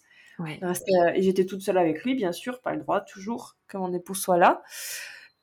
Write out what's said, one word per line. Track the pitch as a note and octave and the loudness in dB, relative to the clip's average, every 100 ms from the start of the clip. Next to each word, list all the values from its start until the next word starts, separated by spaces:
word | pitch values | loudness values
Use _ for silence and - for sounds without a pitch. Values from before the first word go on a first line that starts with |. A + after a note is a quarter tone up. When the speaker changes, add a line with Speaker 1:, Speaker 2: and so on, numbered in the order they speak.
| _ _ - - | _ _ -20 -12
Speaker 1:
Ouais. | D#3+ - | -10 -6
Speaker 2:
On | F3+ | -4
est | |
resté, | F3+ - F#3 | -4 2 4
euh, | E3+ - | 4 4
et | |
j'étais | F#3+ F#3 F#3 | 2 2 0
toute | G3 | -2
seule | G3 F#3 | 0 2
avec | E3 D3+ | 2 0
lui, | B3 C4 | -2 -2
bien | F3+ | -2
sûr, | F3 B3 B3+ | -4 -8 -8
pas | - | -6
le | D3+ | -6
droit | C#3 F#3+ | -2 -4
toujours | - G3+ F#3+ A#3+ - _ _ | -4 -12 -8 -8 -10 _ _
que | G3 | -8
mon | F#3 | -6
époux | F3+ F3+ F#3+ | -6 -6 -6
soit | - F3 | 2 6
là. | G3+ - - - - - - - - _ | 6 4 -4 -14 -12 -12 -14 -18 -20 _